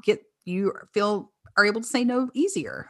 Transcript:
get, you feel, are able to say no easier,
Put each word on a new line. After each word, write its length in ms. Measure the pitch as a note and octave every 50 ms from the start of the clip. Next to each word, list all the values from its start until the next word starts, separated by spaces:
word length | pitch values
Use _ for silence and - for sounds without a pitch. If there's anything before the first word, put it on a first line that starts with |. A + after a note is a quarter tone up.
| -
get, 180 | G#3+ G#3 - - _ _ _ _
you 280 | F3+ F3+ F#3+ G3 F#3+ - - - - -
feel, 380 | G#3 G#3 G#3 G#3 F#3+ - - _ _ _ - _
are 80 | G3+ G3+
able 140 | G#3 G#3 A3+
to 60 | A#3
say 180 | - - B3 B3
no 260 | A#3+ B3 B3+ C4 B3+ -
easier, 540 | B3 E4+ G4+ - E3+ B2+ - B1+ - -